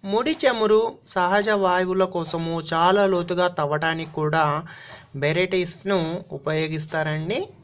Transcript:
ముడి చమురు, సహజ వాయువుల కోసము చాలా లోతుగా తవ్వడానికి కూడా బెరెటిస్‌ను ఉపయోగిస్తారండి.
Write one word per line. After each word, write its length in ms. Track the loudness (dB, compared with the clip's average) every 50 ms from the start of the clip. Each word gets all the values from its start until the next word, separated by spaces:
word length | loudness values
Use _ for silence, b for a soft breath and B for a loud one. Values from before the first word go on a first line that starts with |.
| -4
ముడి 320 | -2 -2 0 0 0 -2 2 2
చమురు, 480 | 2 2 2 2 4 4 4 4 0 -6 -12 _
సహజ 440 | -6 -2 0 2 2 2 2 2 2
వాయువుల 540 | 2 2 2 2 2 2 0 0 0 0 0
కోసము 560 | 0 0 -4 -4 -4 -4 -4 -2 -2 -4 -4 -4 -2 0
చాలా 320 | 4 4 4 6 6 4
లోతుగా 420 | 4 2 0 0 -2 0 0 0 0
తవ్వడానికి 640 | 0 -2 -2 0 0 0 0 -2 -2 -2 -6 -6 -4
కూడా 500 | -2 -2 0 2 2 2 2 2 -2 -4 -8 B B B B B B B B -8
బెరెటిస్‌ను 1080 | -2 0 0 2 2 0 0 0 0 0 -2 -6 -8 -2 0 0 0 0 0 -4 -6 -8 -10 -14
ఉపయోగిస్తారండి. 1160 | -8 -4 -2 -2 -2 -2 -2 -2 -4 -4 -4 -2 -2 -2 -2 -2 -4 -4 -4 -4 -4 -4 -8 -12 -20